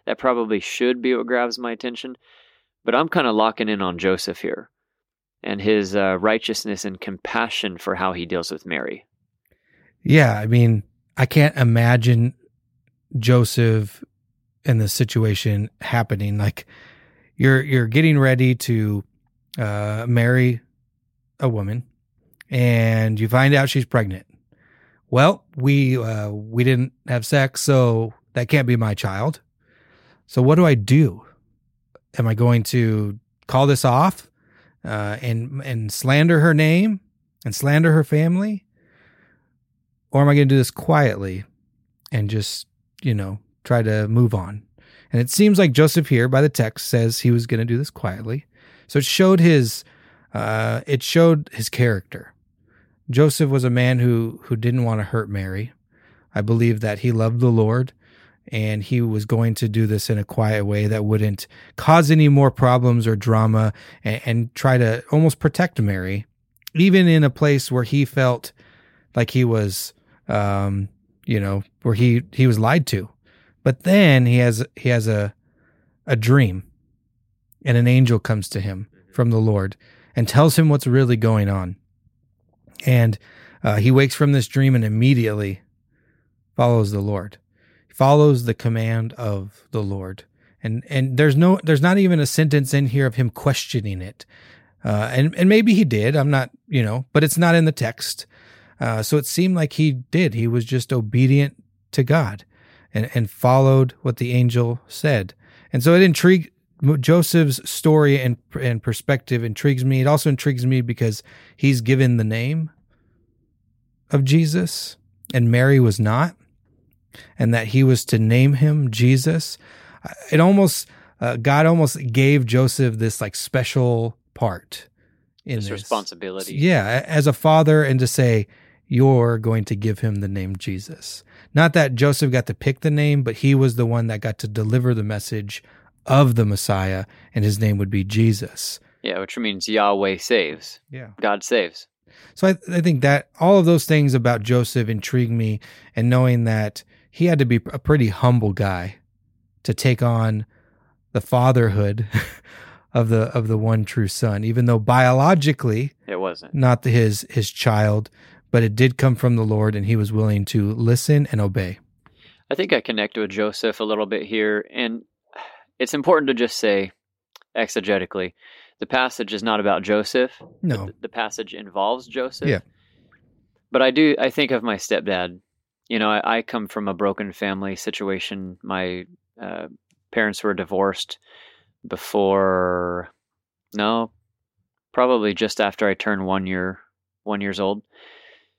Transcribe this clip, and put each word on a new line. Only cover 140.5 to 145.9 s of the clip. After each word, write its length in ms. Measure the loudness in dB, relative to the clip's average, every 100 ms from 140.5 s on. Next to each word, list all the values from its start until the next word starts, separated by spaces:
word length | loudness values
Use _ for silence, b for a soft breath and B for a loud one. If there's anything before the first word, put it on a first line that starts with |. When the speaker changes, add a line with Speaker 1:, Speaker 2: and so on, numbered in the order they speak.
| -6 -16 -20 _
Speaker 2:
Yeah. 200 | -20 -18 -6
Speaker 1:
God 220 | -4 -4
saves. 440 | -2 -2 -2 -8 -20 _ _ b b -2
Speaker 2:
So 120 | -2
I, 40 | -2 -4
I 100 | -2
think 200 | 0 0
that 280 | 0 0 -2 -2
all 180 | 4 4
of 60 | 4
those 200 | 2 2
things 280 | 2 2
about 280 | 2 0 -2
Joseph 460 | 0 0 0 -4 -4
intrigue 420 | -6 -4 -2 -2
me, 280 | -2 -4 -6 B B B